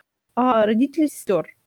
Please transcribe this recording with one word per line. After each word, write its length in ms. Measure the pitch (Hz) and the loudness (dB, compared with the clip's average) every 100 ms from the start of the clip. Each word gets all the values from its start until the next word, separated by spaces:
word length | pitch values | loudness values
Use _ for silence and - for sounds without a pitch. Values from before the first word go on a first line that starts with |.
| _ _ _ 233 | _ _ _ -2
а 300 | 254 226 214 | 0 2 2
родители 420 | 226 277 320 302 | 0 -2 -2 -4
сестёр. 400 | - - 170 - _ | -4 -4 -4 -4 _